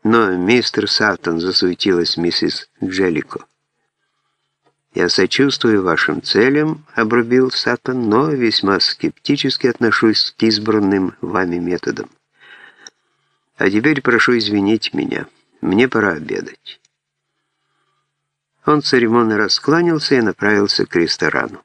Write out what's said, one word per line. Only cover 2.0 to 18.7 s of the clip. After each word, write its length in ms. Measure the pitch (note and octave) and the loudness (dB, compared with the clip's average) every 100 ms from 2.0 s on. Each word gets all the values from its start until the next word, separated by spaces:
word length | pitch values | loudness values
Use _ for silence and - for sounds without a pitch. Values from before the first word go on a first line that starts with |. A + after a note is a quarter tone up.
| E2+ - | 0 -2
миссис 540 | E2+ - D#2+ - - _ | -2 -2 -4 -4 -14 _
Джеллико. 640 | F#2 F#2 F#2+ D#2 - - - _ _ _ _ _ _ _ _ _ _ _ _ _ _ | -6 -2 -2 -2 -6 -14 -16 _ _ _ _ _ _ _ _ _ _ _ _ _ _
«Я 160 | F#2 F2+ | -2 0
сочувствую 760 | - A#2 - C#3 - A#2+ G#2 | 0 0 2 0 2 2 2
вашим 380 | F#2 D#2+ - D2 | 2 0 -2 -4
целям», 640 | - G2 B2 D3 D#3 D#3 _ - | -2 2 2 2 -2 -6 _ -4
обрубил 560 | A2 A#2+ A#2 B2+ B2+ | 0 0 2 2 2
Сатан, 560 | - - A#2+ - B2+ A2+ | -2 -4 -4 -4 -4 0
«но 200 | G#2+ D#3 | 2 2
весьма 500 | C#3+ A#2 - G2 F#2+ | 0 0 0 0 0
скептически 880 | - - D#2+ - - C#3+ C3+ - B2 | 0 -2 -6 -6 -4 -2 -2 0 -2
отношусь 680 | - A2+ - A2+ G#2+ - - | 0 0 2 2 2 -4 0
к 60 | |
избранным 720 | A2+ G#2 A2 G#2+ G2 G2 F2+ - | 0 0 0 0 2 0 -2 -6
вами 380 | F2 F2+ F#2 F2 | -6 -2 -2 -4
методам. 520 | F2 F2 - - - _ _ _ - - - _ - _ _ _ _ _ _ _ | -4 -4 -4 -8 -12 _ _ _ -20 -20 -20 _ -20 _ _ _ _ _ _ _
А 120 | G2+ | 0
теперь 320 | G#2 C#3 C#3+ | 2 0 0
прошу 360 | B2 A#2 - A#2+ | 0 0 2 0
извинить 560 | G#2+ G#2 G2 A2+ - | 0 0 2 0 -2
меня, 340 | - - - - _ _ _ | -6 -4 -6 -10 _ _ _
мне 300 | D#2+ F#2+ B2+ | 0 2 2
пора 240 | A#2 G#2+ | 2 0
обедать». 680 | D#2 D2+ - - - - - _ _ _ _ _ _ _ _ _ _ _ _ _ _ _ _ _ _ | -2 -6 -8 -8 -16 -20 -20 _ _ _ _ _ _ _ _ _ _ _ _ _ _ _ _ _ _
Он 160 | - | 0